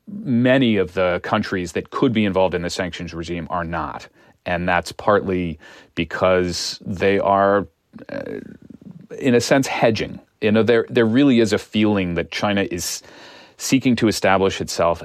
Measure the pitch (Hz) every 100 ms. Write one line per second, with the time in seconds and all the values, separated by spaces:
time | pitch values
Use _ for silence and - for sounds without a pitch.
0 | - - 147 117 123 131 120 101 92 -
1 | 90 87 - 107 - 95 87 98 - -
2 | 139 110 104 92 92 90 87 - 92 -
3 | 85 82 85 87 78 87 80 82 76 -
4 | - _ _ _ - 87 90 87 - -
5 | - 101 98 90 87 78 - - _ -
6 | - - 92 92 90 87 - - - 92
7 | 98 98 98 98 98 101 90 _ _ -
8 | - - - - - - - - - -
9 | - - 135 120 - 139 127 - 120 107
10 | - - - _ 113 110 110 117 - 123
11 | 113 120 143 117 113 104 - 107 107 101
12 | 90 85 80 - 107 101 - 87 - -
13 | - - - - - - - 135 131 117
14 | 110 92 98 95 95 - 85 - 85 82